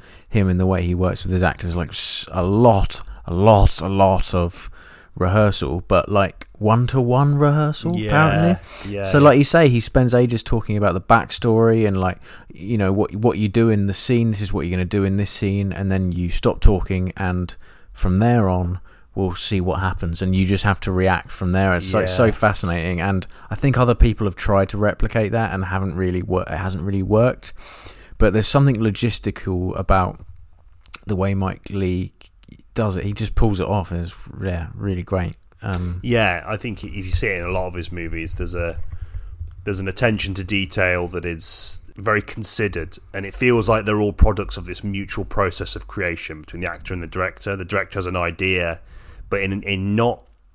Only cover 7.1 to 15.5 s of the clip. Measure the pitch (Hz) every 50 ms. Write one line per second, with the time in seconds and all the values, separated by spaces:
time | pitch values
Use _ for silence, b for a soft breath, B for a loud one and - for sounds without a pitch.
7.1 | 123 131 143 143 143 143 147 147 143 151 151 151 151 - - 165 175 139 107 107
8.1 | - 147 156 156 - - 160 170 185 - - - - - - 98 101 101 98 95
9.1 | 95 143 143 147 127 139 143 - - 170 165 139 123 117 110 - - 135 127 120
10.1 | 123 123 123 120 120 110 - - 127 113 - - 107 104 104 98 87 95 95 -
11.1 | 117 113 76 - - - - 120 110 113 113 113 113 113 110 104 98 95 92 90
12.1 | 90 - B B B B B B - - 85 101 120 110 98 95 98 101 101 -
13.1 | - 104 110 120 73 87 107 104 92 117 113 113 110 104 98 98 95 - - -
14.1 | 127 117 117 113 107 101 104 - - 95 73 87 90 92 90 87 - 101 98 98
15.1 | 98 101 101 95 - - - 98